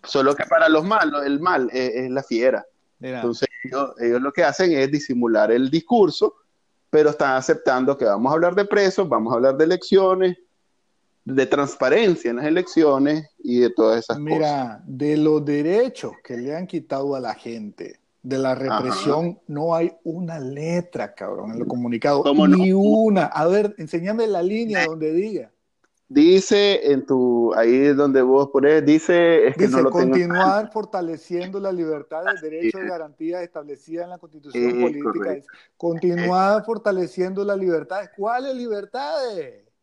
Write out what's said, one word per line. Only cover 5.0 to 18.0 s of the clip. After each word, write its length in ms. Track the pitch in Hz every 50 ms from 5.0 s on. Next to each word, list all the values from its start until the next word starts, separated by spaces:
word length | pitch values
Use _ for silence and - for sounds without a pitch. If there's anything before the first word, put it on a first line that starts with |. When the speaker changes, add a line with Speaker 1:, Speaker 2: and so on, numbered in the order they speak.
| 143 - 131 123 120 117 113 107 107 107
Speaker 1:
el 180 | 113 120 131 135
discurso, 680 | 143 165 - _ 240 233 196 170 143 - 208 202 - _ _ _ _ _ _ _ _ _ _ _
pero 220 | - 151 151 151
están 240 | 147 151 156 139 131
aceptando 600 | 131 131 - 160 - - - 131 127 131 131 139
que 80 | 135 131
vamos 260 | 110 101 101 117 131
a 40 | 147
hablar 200 | 165 170 175 175
de 100 | 196 202
presos, 420 | 202 208 208 202 190 190 - 196
vamos 240 | 160 123 113 110 113
a 60 | 127
hablar 180 | 117 123 135 135
de 60 | 139 156
elecciones, 760 | 165 185 180 - - 202 190 190 185 185 185 185 180 180 _ _ _ _ _ _ _ _ _ _ _ _ _ _ _ _ _ _
de 200 | - 131 135 131
transparencia 840 | 131 - 143 143 135 - - 131 127 143 202 233 202 170 156 - 120
en 60 | 117
las 80 | 120 139
elecciones 840 | 151 160 180 180 180 - 170 160 147 139 135 139 143 151 156 156 _ _ _
y 200 | - - 120 123
de 100 | 123 117
todas 300 | 120 - 113 110 110 117
esas 180 | 110 - 117 143
Speaker 2:
Mira, 200 | 147 151 156 160 156 147 147 139 131 120 110
Speaker 1:
cosas. 40 | - -
Speaker 2:
de 300 | 143 139 127 147 147 151
los 280 | 151 151 156 156 151 147
derechos 680 | 143 147 147 147 160 185 214 247 262 - - - 117 - _ _
que 140 | - 127
le 180 | 117 120 135 147
han 120 | 165 185
quitado 480 | 180 - 165 135 _ 143 135 139 143 139
a 40 | 135
la 160 | 123 113 104
gente, 640 | - - 120 117 113 107 104 95 - - 92 90 _